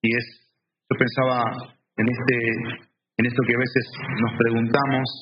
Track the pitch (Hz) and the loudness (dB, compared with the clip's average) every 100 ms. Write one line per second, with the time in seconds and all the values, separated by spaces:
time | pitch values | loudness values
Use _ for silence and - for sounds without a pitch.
0 | 220 117 120 - _ _ _ _ _ - | 0 -2 -4 -16 _ _ _ _ _ -2
1 | 123 - 131 127 113 110 - _ _ - | 0 2 2 2 0 -4 -14 _ _ -2
2 | 113 123 127 123 117 113 117 - _ _ | 0 0 -2 0 0 -2 -6 -10 _ _
3 | _ - 120 120 117 117 127 131 117 - | _ -2 -2 0 0 0 0 -2 -4 -10
4 | - - 113 110 117 117 117 139 139 131 | -4 2 2 2 2 2 2 2 4 0
5 | 127 - | -2 -6